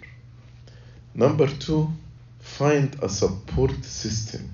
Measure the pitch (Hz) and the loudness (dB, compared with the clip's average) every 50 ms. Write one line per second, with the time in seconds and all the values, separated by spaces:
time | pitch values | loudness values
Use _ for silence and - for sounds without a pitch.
0 | - - - - - - - - - - - - - - - - - - - - | -16 -20 -20 -20 -20 -20 -20 -20 -20 -20 -20 -20 -20 -20 -20 -20 -20 -20 -20 -20
1 | - - - 107 120 143 156 151 135 - - - - - 156 156 156 - - - | -20 -12 0 2 4 4 6 4 2 2 2 -4 -4 0 0 2 2 0 -2 -6
2 | - - - - - - - - - - - - 139 147 151 143 139 131 - - | -10 -16 -20 -20 -20 -20 -20 -20 -20 -16 -4 0 2 4 4 4 4 2 0 -2
3 | 87 95 98 - 101 95 98 - - - 82 67 65 64 64 - - - - - | -4 -2 0 2 0 0 0 -2 -8 -4 0 2 2 2 2 -2 -8 -10 -10 -6
4 | - 110 107 - - - - - - - | -4 -4 -4 -4 -4 -6 -8 -10 -10 -10